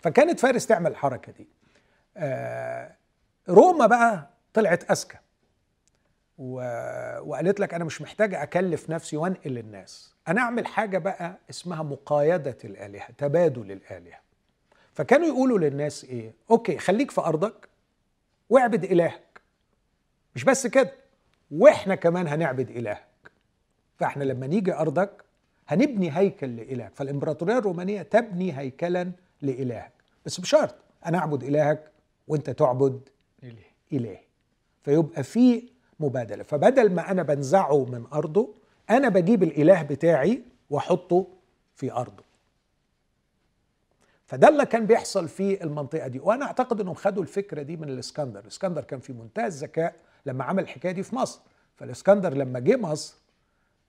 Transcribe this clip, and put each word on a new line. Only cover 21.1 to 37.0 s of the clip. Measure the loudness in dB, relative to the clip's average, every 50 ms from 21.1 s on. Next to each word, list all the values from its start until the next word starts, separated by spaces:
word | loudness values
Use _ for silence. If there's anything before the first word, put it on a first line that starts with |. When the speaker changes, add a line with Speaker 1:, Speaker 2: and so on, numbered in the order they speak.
| _ _ _ _ _ _ _ -8
Speaker 1:
وإحنا | 2 6 8 8 8 6 4 -4 -2
كمان | 0 2 0 2 0 0
هنعبد | -2 -2 0 -2 -2 -2 -2 -6 -6
إلهك". | -6 -8 -6 -6 -8 -8 -12 _ _ _ -20 -20 _ _ _ _ _ _ _ _ _ _ _ _ _
فإحنا | -6 -4 -4 -4 -4 -4
لما | -4 -4 -4 -4
نيجي | -2 -2 0 0 0 -2
أرضك | -2 -2 -2 0 -2 -2 -2 -6 -12 -20 _ _ _ _ _ _ _ _
هنبني | -2 0 2 2 2 0 -2 -2 -2 0
هيكل | 0 0 0 0 -4 -8 -8 -8
لإلهك. | -10 -10 -10 -10 -10 -10 -10 -10
فالإمبراطورية | -10 -8 -6 -6 -4 -4 -4 -4 -4 -2 -2 0
الرومانية | 0 0 -2 -4 -4 -6 -6 -6 -8
تبني | -2 0 0 0 2 0 -4 -6 -4 -4 -6 -6
هيكلًا | -8 -10 -8 -6 -4 -4 -2 -2 -4 -6 -10 -14 _ _ _ _
لإلهك، | -4 -4 -4 -2 -4 -6 -6 -8 -12 -16 _ _ _ _ _ _ -12
بس | -12 -10 -8
بشرط | 0 2 4 4 4 2 -4 -8 _ _ _ _ -6
أنا | -2 -2
أعبد | 0 0 -2 -2 -4 -2
إلهك | 0 2 2 2 2 0 -2 -4 -14 _ _ _ _ _ _ _
وأنت | -4 -4 -4 -4 -4
تعبد | 0 2 2 2 4 4 2 2 0 -2 -12 _ _ _ _ _ _ _ -20
Speaker 2:
إلهي. | -20 -20 -20 -20 _ _ _ _ -6 -6
Speaker 1:
إلهي. | -4 -4 -6 -10 -14 _ _ _ _ _ _ _ _ _ _ _ _ -2
فيبقى | 0 2 2 2 0 -4 -8 -8
في | -2 2 4 4 4 4 2 -2 -10 _ _ _ _ _ -6
مبادلة. | -4 -4 -4 -4 -6 -8 -10 -12 -8
فبدل | -4 0 2 4 4 6 6 4 4 4
ما | 0